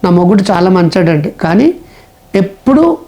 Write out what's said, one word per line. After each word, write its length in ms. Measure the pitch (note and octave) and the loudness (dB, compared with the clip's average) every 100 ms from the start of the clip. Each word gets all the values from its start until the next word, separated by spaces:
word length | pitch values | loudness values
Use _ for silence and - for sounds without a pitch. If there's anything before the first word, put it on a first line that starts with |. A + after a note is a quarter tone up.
నా 60 | F#3 | 2
మొగుడు 340 | F3 F3 G#3 F#3+ | 2 2 0 0
చాలా 180 | F3 F#3 | 0 0
మంచోడండి, 600 | F#3 E3+ F#3 E3+ D#3 D3 | 2 0 0 0 -2 -4
కానీ 420 | - D#3+ F3+ D4 - - - - _ _ G3 | -6 -2 0 0 -2 -14 -20 -20 _ _ -4
ఎప్పుడు 600 | F#3+ - - C#4 E4+ D#4+ | -4 -4 0 2 0 -2